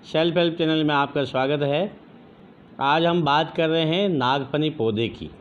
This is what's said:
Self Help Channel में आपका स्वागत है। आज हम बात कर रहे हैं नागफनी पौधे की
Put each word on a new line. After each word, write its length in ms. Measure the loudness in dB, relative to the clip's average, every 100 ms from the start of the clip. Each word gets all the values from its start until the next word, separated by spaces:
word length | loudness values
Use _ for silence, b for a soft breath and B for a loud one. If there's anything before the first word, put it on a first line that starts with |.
Self 320 | -4 0 0 2
Help 200 | 0 0
Channel 260 | 0 2
में 100 | 2 0
आपका 280 | 0 -2
स्वागत 380 | -2 0 0 0
है। 300 | 0 0 -2 -6 -20 -20 -20 -20 -20 -20 -20 -4
आज 240 | 0 2 2
हम 180 | 2
बात 320 | 2 2 0 -2
कर 140 | 0
रहे 160 | 2 0
हैं 240 | 0 0
नागफनी 600 | 0 0 0 -2 -2 -2
पौधे 380 | -2 -2 0 -2
की 220 | -4 -14 -14